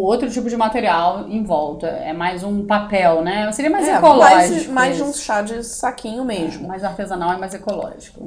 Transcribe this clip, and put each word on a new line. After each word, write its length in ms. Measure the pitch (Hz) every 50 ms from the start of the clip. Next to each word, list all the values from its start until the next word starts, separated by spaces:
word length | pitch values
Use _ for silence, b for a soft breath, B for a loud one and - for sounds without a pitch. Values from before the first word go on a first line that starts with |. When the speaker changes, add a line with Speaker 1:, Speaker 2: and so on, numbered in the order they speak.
Speaker 1:
outro 300 | 190 190 226 240 - 240
tipo 200 | - 262 240 233
de 60 | 233
material 720 | 233 220 220 233 240 - 196 170 165 170 180 185 202 208 -
em 120 | 208 220 214
volta. 440 | 180 170 151 151 147 156 - 170
É 260 | 160 139 131 131 - 160
mais 320 | 170 170 180 185 180 185
um 220 | 202 208 202 202
papel, 560 | 208 208 208 208 - 208 190 185 170 165 165 165
né? 280 | 175 196 208 214 214 214
Seria 180 | - 277 311
mais 180 | 370 403 311 -
Speaker 2:
É, 60 | -
Speaker 1:
ecológico 320 | - - 311 277 254 214 190
Speaker 2:
mais, 360 | 190 359 359 349 349 320 320
mais 300 | - 262 254 254 262 -
Speaker 1:
esse. 60 | - 285
Speaker 2:
um 120 | 285 285
chá 260 | - - - 220 208
de 240 | 208 214 233 233 233
saquinho 600 | 226 - - - 247 247 - - 220 220 247 262
mesmo. 380 | 247 214 180 165 160 - - 180
Speaker 1:
É, 20 | 175
mais 160 | 190 190 196
artesanal 480 | 190 175 - 196 185 190 175 170 175 185
e 80 | 185
mais 140 | 190 190 196
ecológico. 680 | 196 - 208 196 - - - - - - - - - -